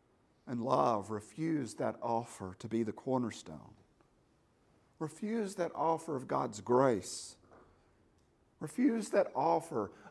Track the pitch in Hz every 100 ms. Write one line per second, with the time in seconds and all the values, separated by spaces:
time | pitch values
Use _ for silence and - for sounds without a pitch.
0 | _ _ _ _ - 120 123 135 135 107
1 | 98 107 - - 165 151 117 - 107 110
2 | 120 117 117 - 92 95 110 113 110 -
3 | 135 131 113 - - 73 - - _ _
4 | _ _ _ _ _ _ _ _ _ _
5 | 156 - 214 226 196 185 165 - 160 160
6 | - 131 131 135 127 - 110 123 135 101
7 | - - - - _ - - _ _ _
8 | _ _ _ _ _ _ 156 - 247 226
9 | 208 202 - - 160 165 - 127 98 -
10 | -